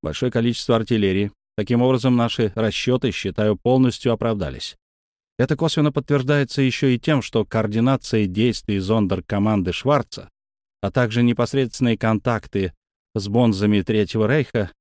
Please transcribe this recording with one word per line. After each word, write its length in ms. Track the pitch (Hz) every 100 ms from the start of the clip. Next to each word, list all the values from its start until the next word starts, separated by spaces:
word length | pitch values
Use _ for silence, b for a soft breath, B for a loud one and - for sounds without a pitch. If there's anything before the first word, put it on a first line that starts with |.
Большое 280 | - 78 127
количество 440 | 117 117 117 - 113
артиллерии. 560 | 110 113 98 95 101 - _ -
Таким 240 | 101 120
образом, 340 | 127 131 120 123
наши 380 | 117 - 110 92
расчеты, 540 | 110 - - 123 123
считаю, 480 | 95 98 90 107 101
полностью 560 | - 131 131 - 120
оправдались. 640 | 117 117 107 82 65 - - _ _ _ _ _ _
Это 160 | 127 147
косвенно 380 | 165 - 151
подтверждается 680 | 147 131 143 127 147 135 -
еще 260 | 131 - 139
и 120 | 123
тем, 220 | - 147
что 240 | - 117 104
координация 800 | 113 107 107 120 135 - 113 104
действий 520 | 90 120 110 - 101
зондеркоманды 920 | 95 113 101 92 - 101 104 107 90
Шварца, 580 | 87 127 143 117 - - _ _ _ _ _
а 100 | 98
также 320 | 131 120 117
непосредственные 720 | 120 117 120 135 127 - 123 110
контакты 760 | 113 110 123 113 - 101 95 - _ _ _ -
с 140 | 101
бонзами 520 | 110 120 98 104 104
Третьего 460 | 92 107 101 113 107
Рейха 420 | 147 131 117 101 -